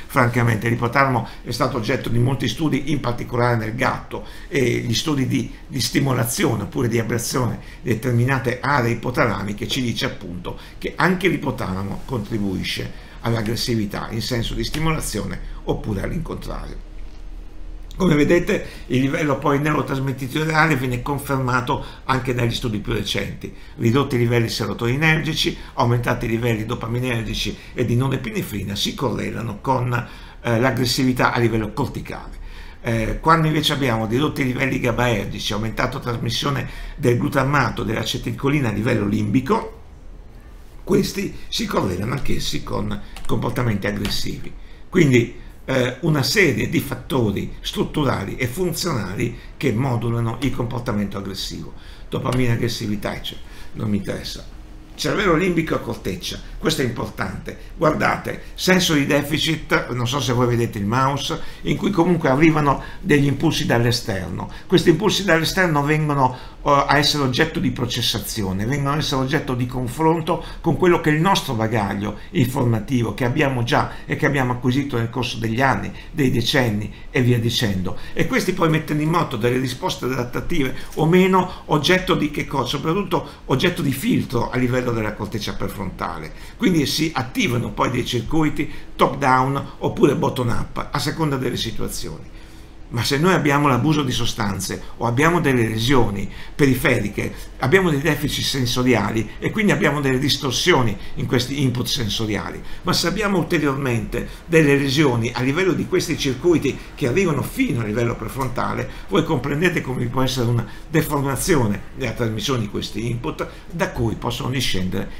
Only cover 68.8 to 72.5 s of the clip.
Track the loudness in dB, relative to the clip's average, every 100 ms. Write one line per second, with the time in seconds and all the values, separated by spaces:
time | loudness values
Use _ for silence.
68.8 | 0 0 0 0 2 0 0 -2 -2 -2
69.8 | -4 2 4 4 2 -2 -4 -4 0 4
70.8 | 6 6 4 4 4 4 2 0 0 2
71.8 | 0 0 -2 -6 -4 2 2